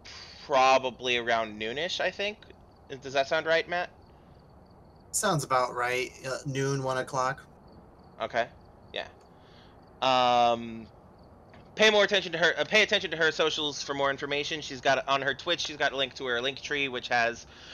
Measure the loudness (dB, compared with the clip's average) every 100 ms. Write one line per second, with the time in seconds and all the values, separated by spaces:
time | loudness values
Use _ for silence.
0 | -20 -18 -18 -16 0 4 6 6 4 -4
1 | -2 0 2 0 0 -4 -6 -4 -6 -2
2 | -4 -4 -8 -8 -16 -20 -20 -20 -16 -14
3 | -6 -2 0 0 2 0 0 -4 -6 -10
4 | -20 -20 -20 -20 -20 -20 -20 -20 -20 -20
5 | -8 -4 0 0 0 0 0 -2 -2 -2
6 | -4 -8 -8 -8 -6 -2 -2 -2 -2 -2
7 | -2 -2 -2 -2 -12 -20 -20 -20 -20 -20
8 | -20 -8 -4 0 -2 -4 -20 -20 -12 -10
9 | -10 -14 -20 -20 -20 -20 -20 -20 -20 -2
10 | 2 4 6 6 4 2 -4 -12 -16 -20
11 | -20 -20 -20 -20 -20 -20 -12 2 4 6
12 | 4 2 -2 2 2 2 2 2 4 2
13 | -2 0 0 2 0 0 -4 -6 -6 -2
14 | 0 0 -4 -4 -4 -6 -8 -4 2 2
15 | 2 0 0 -4 -2 -2 -2 -2 -2 0
16 | -4 -4 -4 -2 -2 -4 -6 -4 -2 -4
17 | -2 2 2 -2 -12 -20 -18